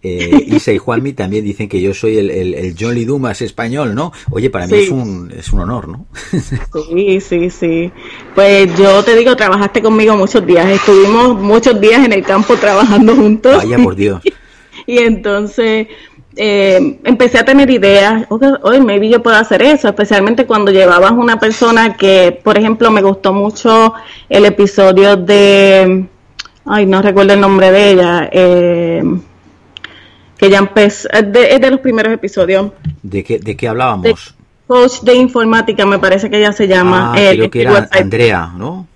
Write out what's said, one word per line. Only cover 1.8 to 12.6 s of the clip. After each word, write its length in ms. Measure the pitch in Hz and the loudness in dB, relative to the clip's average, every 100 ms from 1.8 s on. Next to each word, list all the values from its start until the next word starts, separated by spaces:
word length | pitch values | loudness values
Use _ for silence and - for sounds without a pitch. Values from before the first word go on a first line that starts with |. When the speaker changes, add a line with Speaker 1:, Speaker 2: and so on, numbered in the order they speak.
Speaker 1:
yo 120 | 98 | -4
soy 220 | 95 110 110 | -4 -2 -2
el, 140 | 98 | -4
el, 240 | 92 92 | -4 -6
el 200 | 76 92 85 | -6 -10 -8
John 160 | 113 | -6
Lee 100 | 120 | -6
Dumas 360 | 117 143 127 98 | -4 -6 -6 -8
español, 520 | 110 - 117 135 131 | -10 -8 -8 -6 -6
¿no? 160 | 107 165 - - | -6 -8 -10 -8
Oye, 180 | - 123 | -4 -4
para 160 | 95 87 | -4 -2
mí 60 | 208 | 0
Speaker 2:
Sí. 60 | 196 | 0
Speaker 1:
es 40 | |
un, 420 | 135 113 92 87 73 | -4 -8 -12 -14 -16
es 160 | - | -6
un 80 | 98 | -4
honor, 260 | 90 120 78 | -4 -8 -10
¿no? 200 | 104 - - - | -16 -18 -20 -8
<laughs> 80 | 175 - 131 - 160 151 | -8 -6 -10 -10 -12 -6
Speaker 2:
Sí, 320 | 170 202 190 | -4 -2 -4
sí, 300 | - 175 175 | -4 -6 -6
sí. 420 | - 170 165 175 - - - - | -6 -6 -4 -8 -12 -20 -20 -6
Pues 400 | - 196 196 185 170 | 0 2 4 2 2
yo 280 | 196 196 | 4 4
te 100 | 208 | 2
digo, 220 | 233 240 247 | 2 2 0
trabajaste 460 | 208 196 202 240 | 0 -2 -2 -2
conmigo 340 | 220 220 220 214 | 0 2 2 0
muchos 280 | 190 233 175 | 0 -2 0
días. 200 | 170 180 | 0 2
Estuvimos 720 | 196 - 196 196 226 247 214 | 0 2 4 4 2 2 0
muchos 400 | 202 226 254 214 | 0 2 2 2
días 240 | 214 240 | 2 4
en 80 | 247 | 2
el 100 | 202 | 0
campo 320 | - 196 214 | -2 -2 0
trabajando 580 | 240 | 0